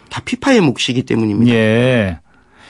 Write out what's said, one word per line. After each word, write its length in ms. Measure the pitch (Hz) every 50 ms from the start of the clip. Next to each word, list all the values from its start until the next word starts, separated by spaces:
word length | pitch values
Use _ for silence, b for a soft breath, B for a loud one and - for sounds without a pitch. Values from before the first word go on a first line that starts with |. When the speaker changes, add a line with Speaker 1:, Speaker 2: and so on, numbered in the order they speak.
| B B
Speaker 1:
다 120 | - - -
피파의 360 | - - - - - 262 226
몫이기 420 | 185 143 113 - - - 123 123 123
때문입니다. 500 | - 117 113 113 107 104 104 117 120 120
Speaker 2:
예. 640 | 113 110 110 110 117 123 127 127 120 104 95 87 - _ B B B B B B B B B